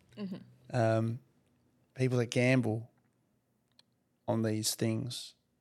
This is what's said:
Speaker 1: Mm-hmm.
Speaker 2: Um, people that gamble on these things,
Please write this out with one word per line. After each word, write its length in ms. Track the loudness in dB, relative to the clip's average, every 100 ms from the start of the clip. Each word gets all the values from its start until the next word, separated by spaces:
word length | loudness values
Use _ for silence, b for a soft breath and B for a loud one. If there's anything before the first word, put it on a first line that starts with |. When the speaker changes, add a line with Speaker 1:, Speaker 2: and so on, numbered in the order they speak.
| _ -12
Speaker 1:
Mm-hmm. 560 | -12 -12 -16 -20 -6 0
Speaker 2:
Um, 440 | 2 2 0 -6 -12 _ _ _ _ _ _ -2
people 220 | 0 2
that 100 | 2
gamble 600 | 4 4 4 2 -2 -6 _ _ _ _ _ _ _ _ _ _ _ _ _ -4
on 160 | -2
these 320 | 0 -2 -4 -2
things, 580 | -2 -2 -4 -10 -14 -20 _ _